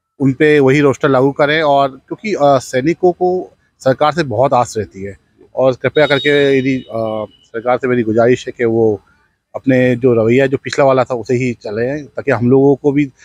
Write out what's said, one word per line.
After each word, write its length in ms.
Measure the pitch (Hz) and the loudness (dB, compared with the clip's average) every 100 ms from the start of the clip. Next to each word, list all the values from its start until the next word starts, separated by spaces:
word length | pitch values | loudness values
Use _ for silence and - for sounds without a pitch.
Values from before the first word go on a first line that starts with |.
| _ - | _ -4
उन 120 | 135 | -2
पे 260 | 127 156 151 | 2 2 4
वही 220 | 131 143 | 4 4
रोस्टर 280 | 143 123 147 | 2 0 0
लागू 240 | 131 135 | 2 2
करें। 300 | 135 143 156 | 0 -2 0
और 260 | 151 139 139 | 0 0 0
क्योंकि, 460 | 131 - - 220 | -4 -16 -12 -6
अ, 40 | 147 | 0
सैनिकों 680 | 143 135 - 127 143 170 180 | 2 2 0 -4 -2 0 0
को 380 | 175 180 185 - _ _ _ | 0 -2 -4 -8 _ _ _
सरकार 340 | 131 131 151 | -2 0 0
से 100 | 147 | -2
बहुत 300 | 151 107 139 | -4 0 0
आस 220 | 127 120 110 | 0 -2 -4
रहती 240 | 98 98 | -10 -10
है 140 | 98 95 _ _ _ | -14 -16 _ _ _
और 180 | - 131 123 | -2 -2 0
कृपया 240 | 131 - 143 | -2 0 0
करके 520 | 139 143 143 139 135 | 0 0 2 2 2
यदि, 180 | 131 131 | 0 -4
अ, 480 | 117 113 113 107 107 _ | -6 -6 -6 -6 -8 _
सरकार 340 | _ 117 117 123 | _ -8 -2 -2
से 100 | 131 | 0
मेरी 140 | 123 | -2
गुजारिश 440 | 110 110 117 127 - | 0 2 2 2 -2
है 60 | - | -4
कि 60 | |
वो 360 | 120 113 113 101 _ _ _ _ _ | -2 0 0 -2 _ _ _ _ _
अपने 420 | 110 - 127 127 123 | -10 0 2 2 2
जो 180 | 127 | 2
रवैया 320 | 117 110 123 139 | 2 2 2 2
जो 100 | 135 | -2
पिछला 280 | - - | -6 0
वाला 200 | 139 131 | 2 2
था 100 | 120 | 0
उसे 200 | 123 104 | -4 -4
ही 180 | 127 127 | -2 -2
चले, 500 | 113 117 104 123 147 | -6 -8 -6 -4 -6
ताकि 280 | 139 - 123 | -10 -10 -4
हम 200 | 120 120 | 0 2
लोगों 260 | 135 139 139 | 4 4 2
को 160 | 147 | 0
भी, 180 | 139 143 _ | -2 -4 _